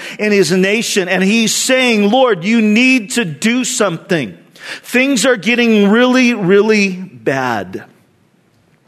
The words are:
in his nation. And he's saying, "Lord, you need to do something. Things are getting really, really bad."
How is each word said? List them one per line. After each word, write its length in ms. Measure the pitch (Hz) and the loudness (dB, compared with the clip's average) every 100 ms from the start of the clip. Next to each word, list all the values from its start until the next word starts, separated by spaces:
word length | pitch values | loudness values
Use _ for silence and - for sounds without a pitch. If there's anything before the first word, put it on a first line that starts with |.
| - - | -12 -6
in 140 | 208 | 0
his 220 | 202 151 | 2 2
nation. 560 | 185 190 220 - 208 180 | 2 0 0 -2 -2 -2
And 140 | 185 | 0
he's 300 | 190 226 220 | 0 2 0
saying, 560 | - - 262 254 220 202 | -2 0 0 2 2 2
"Lord, 360 | 247 254 190 185 | 2 2 0 0
you 160 | 233 | 0
need 500 | 214 214 262 262 190 | 2 2 2 2 -2
to 140 | 240 190 | -4 -4
do 400 | 143 220 247 240 | -2 -2 -2 -2
something. 720 | - 202 160 - 175 110 85 _ - - - | -2 -2 -4 -4 -4 -4 -10 _ -20 -18 -18
Things 440 | - 247 269 262 262 | -4 -2 0 0 0
are 100 | 233 | 0
getting 540 | 175 240 233 214 202 | -2 0 2 4 4
really, 440 | 226 254 254 247 | 4 4 4 2
really 600 | 226 180 202 214 214 196 185 | 0 2 2 4 2 0 -4
bad." 880 | 185 120 110 135 127 113 92 104 - _ _ _ _ _ _ _ _ _ | -12 -10 -4 -4 -2 -4 -6 -12 -16 _ _ _ _ _ _ _ _ _